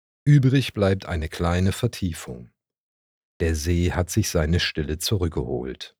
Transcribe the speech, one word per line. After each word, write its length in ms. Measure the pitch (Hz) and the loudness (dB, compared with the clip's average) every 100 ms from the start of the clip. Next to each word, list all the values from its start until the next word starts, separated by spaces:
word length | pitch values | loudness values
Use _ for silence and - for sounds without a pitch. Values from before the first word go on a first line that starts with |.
| _ _ | _ _
Übrig 480 | - 147 131 135 123 | 4 6 6 2 0
bleibt 340 | - 98 98 - | 2 2 2 -2
eine 220 | 85 76 | -4 -4
kleine 440 | - 85 87 95 | -2 0 2 2
Vertiefung. 760 | - 120 - 95 82 - 62 60 _ _ _ _ _ _ _ _ - | 0 -4 -4 -6 -6 -10 -14 -16 _ _ _ _ _ _ _ _ -4
Der 140 | 82 | -2
See 380 | 80 76 85 87 | 0 0 2 2
hat 160 | 87 82 | 0 0
sich 220 | - 104 | 0 0
seine 300 | 87 76 85 | 0 2 2
Stille 380 | - - 71 78 | 0 -4 -4 -4
zurückgeholt 960 | - 101 85 - 62 64 64 58 - | -2 -2 0 -2 -4 -6 -6 -10 -16